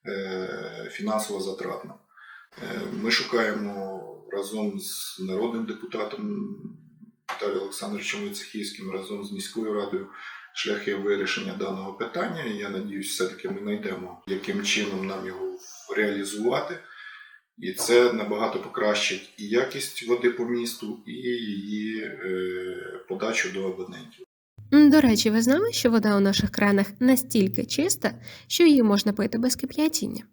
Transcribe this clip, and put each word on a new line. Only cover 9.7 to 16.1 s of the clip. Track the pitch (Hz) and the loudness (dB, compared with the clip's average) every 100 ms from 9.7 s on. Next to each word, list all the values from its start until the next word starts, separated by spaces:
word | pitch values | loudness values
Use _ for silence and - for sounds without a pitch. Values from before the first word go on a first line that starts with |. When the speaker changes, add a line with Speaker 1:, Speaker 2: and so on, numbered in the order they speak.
Speaker 1:
радою | 104 98 95 98 - - - - | -2 -2 -4 -6 -14 -16 -16 -14
шляхи | - 107 101 - | -6 -2 -2 0
вирішення | 98 101 98 95 - 95 95 | 0 2 2 0 -2 -4 -4
даного | 95 95 95 | -4 -4 -8
питання. | - 117 170 226 165 | -6 -6 -2 -4 -4
І | 117 104 | -4 -4
я | 101 | -4
надіюсь, | 95 104 98 95 | -6 -6 -6 -6
все-таки | - 92 - 95 | -2 -2 -2 -6
ми | 98 | -4
знайдемо, | 104 104 98 92 - - - | -2 -2 -4 -6 -8 -12 -6
яким | 95 - 98 | -4 -2 -2
чином | 101 107 101 95 95 | 0 0 0 -4 -4
нам | 95 92 | -6 -8
його | 92 92 - - - - 104 | -6 -6 -8 -14 -18 -4 0
реалізувати. | 104 | 2